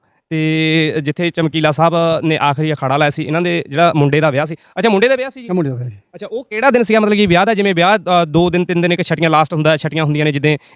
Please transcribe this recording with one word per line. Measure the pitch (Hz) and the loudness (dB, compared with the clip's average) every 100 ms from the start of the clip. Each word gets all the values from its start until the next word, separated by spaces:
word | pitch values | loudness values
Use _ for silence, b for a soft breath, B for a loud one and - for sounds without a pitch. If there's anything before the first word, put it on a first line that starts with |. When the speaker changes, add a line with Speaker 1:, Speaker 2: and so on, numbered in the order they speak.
| _ _ - | _ _ -8
Speaker 1:
ਤੇ | 160 156 156 160 160 156 127 | -4 0 0 0 2 0 -2
ਜਿੱਥੇ | 143 151 170 | -4 -4 -4
ਚਮਕੀਲਾ | 165 160 160 156 | -2 -2 0 0
ਸਾਹਿਬ | 151 165 170 165 160 | 2 2 2 0 0
ਨੇ | 165 156 | 0 0
ਆਖਰੀ | 143 143 156 | 0 0 -2
ਅਖਾੜਾ | 147 135 139 | -2 -2 0
ਲਾਇਆ | 147 | 0
ਸੀ, | 147 | 0
ਇਹਨਾਂ | 151 156 | -4 -2
ਦੇ | 175 170 - | -2 -4 -4
ਜਿਹੜਾ | 139 170 156 | 0 2 4
ਮੁੰਡੇ | 143 143 | 2 2
ਦਾ | 156 | 2
ਵਿਆਹ | 135 151 | 0 -4
ਸੀ। | 165 b b | -6 b b
ਅੱਛਾ, | 220 | 0
ਮੁੰਡੇ | 220 240 | 2 2
ਦਾ | 262 | 0
ਵਿਆਹ | 269 | -4
ਸੀ | 262 | -10
ਜੀ? | 233 | -6
Speaker 2:
ਇਹ | |
ਮੁੰਡੇ | 180 147 | -2 -2
ਦਾ | 123 | -4
ਵਿਆਹ | 123 | -10
ਜੀ। | 101 _ - | -12 _ -16
Speaker 1:
ਅੱਛਾ, | 208 | -12
ਉਹ | 220 | -10
ਕਿਹੜਾ | - 214 262 | -10 -2 2
ਦਿਨ | 240 | 2
ਸੀਗਾ? | 208 220 | 2 2
ਮਤਲਬ | 214 | 2
ਕਿ | 208 208 | 2 2
ਵਿਆਹ | 170 196 | 2 2
ਦਾ | |
ਜਿਵੇਂ | 208 202 170 | 0 0 2
ਵਿਆਹ, | 175 214 | 2 2
ਅ, | 180 180 170 | 2 0 2
ਦੋ | 151 175 | 0 0
ਦਿਨ, | 175 180 | 0 -2
ਤਿੰਨ | 170 | 0
ਦਿਨ | 175 | 0
ਇੱਕ | 175 | -2
ਛਟੀਆਂ | 175 160 165 | -2 -2 0
ਲਾਸਟ | 156 156 | 2 0
ਹੁੰਦਾ, | 160 151 156 | 0 0 0
ਛਟੀਆਂ | 160 147 | -2 -4
ਹੁੰਦੀਆਂ | 151 151 151 | -2 0 -2
ਨੇ | |
ਜਿੱਦਾਂ, | 143 147 147 b | 0 0 -2 b